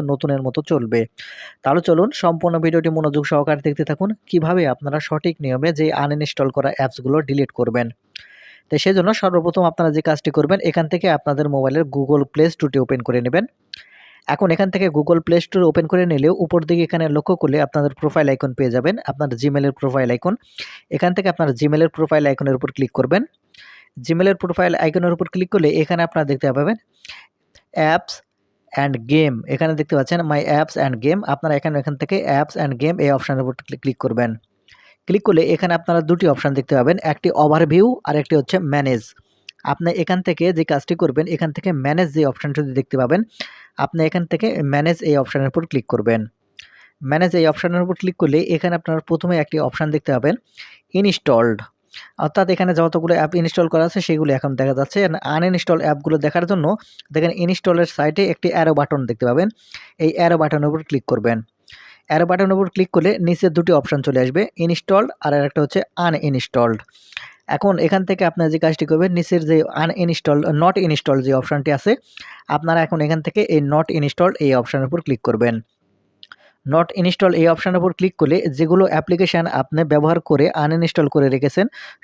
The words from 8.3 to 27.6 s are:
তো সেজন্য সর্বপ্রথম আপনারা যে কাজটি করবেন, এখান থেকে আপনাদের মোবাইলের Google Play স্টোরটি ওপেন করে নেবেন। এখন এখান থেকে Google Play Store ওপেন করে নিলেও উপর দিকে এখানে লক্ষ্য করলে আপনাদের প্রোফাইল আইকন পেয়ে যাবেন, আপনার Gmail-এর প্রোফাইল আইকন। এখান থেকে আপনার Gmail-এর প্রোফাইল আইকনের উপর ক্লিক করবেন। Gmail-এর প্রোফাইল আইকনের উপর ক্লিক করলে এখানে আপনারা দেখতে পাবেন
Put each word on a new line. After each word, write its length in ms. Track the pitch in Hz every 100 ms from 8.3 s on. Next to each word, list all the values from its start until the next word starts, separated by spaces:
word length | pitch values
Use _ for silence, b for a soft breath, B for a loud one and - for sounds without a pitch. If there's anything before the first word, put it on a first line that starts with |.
| B B B _
তো 60 | 151
সেজন্য 260 | 196 196 180 226
সর্বপ্রথম 420 | 190 180 170 185 175
আপনারা 200 | 160 165 151
যে 60 | 165
কাজটি 220 | 151 -
করবেন, 280 | 143 160 196 170
এখান 160 | 170 156
থেকে 140 | 175 185 147
আপনাদের 300 | - 143 147
মোবাইলের 300 | 139 131 147 147 143
Google 280 | 135 147 135
Play 160 | 151 165
স্টোরটি 240 | - 147 135
ওপেন 160 | 123 131 117
করে 140 | 120 120
নেবেন। 180 | 160 240 _ _ B B B B B -
এখন 200 | 143 190
এখান 140 | 160 202
থেকে 120 | 180 185 147
Google 240 | 147 165 165
Play 140 | 170
Store 200 | - 196 170
ওপেন 140 | 170 160
করে 160 | 185 180
নিলেও 200 | 147 147 190
উপর 160 | 170 175 156
দিকে 140 | 170 165
এখানে 160 | 170 160 147
লক্ষ্য 180 | - 180
করলে 140 | 156 147 139
আপনাদের 260 | 151 143 135
প্রোফাইল 260 | 151 160 143
আইকন 180 | 131 139 123
পেয়ে 140 | 127
যাবেন, 200 | 123 143 220 -
আপনার 180 | 139 147 120
Gmail-এর 340 | 143 143 139 135
প্রোফাইল 280 | 139 135 123
আইকন। 200 | 120 180 226 B B B B B 170
এখান 140 | 180 180
থেকে 120 | 190
আপনার 160 | - 156 120
Gmail-এর 320 | 147 156 160 -
প্রোফাইল 280 | 156 156 147
আইকনের 240 | 135 139 127
উপর 100 | 143 -
ক্লিক 160 | 131 -
করবেন। 240 | 127 180 311 _ _ B B B B -
Gmail-এর 320 | 123 165 190 185
প্রোফাইল 300 | 180 175 175 170
আইকনের 280 | 160 175 175 170
উপর 100 | 160
ক্লিক 180 | 185 180
করলে 140 | 202 151 156
এখানে 180 | 151 170 165
আপনারা 180 | 160 143
দেখতে 160 | 135 143
পাবেন 280 | 131 156 220 _ B B B B _ _ b